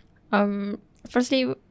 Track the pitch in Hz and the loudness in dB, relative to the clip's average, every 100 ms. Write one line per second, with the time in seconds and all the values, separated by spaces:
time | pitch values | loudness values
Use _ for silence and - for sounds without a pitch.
0 | - _ _ 202 202 202 202 - - _ | -20 _ _ 0 0 -2 -6 -8 -14 _
1 | - 247 247 262 254 - - | -4 0 2 2 0 -4 -6